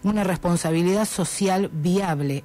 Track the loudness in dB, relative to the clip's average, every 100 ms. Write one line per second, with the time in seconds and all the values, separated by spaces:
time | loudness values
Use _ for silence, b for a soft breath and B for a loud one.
0 | -2 0 0 -2 0 0 0 2 2 2
1 | 0 -2 -4 0 0 2 0 -2 0 2
2 | 0 -2 -2 -4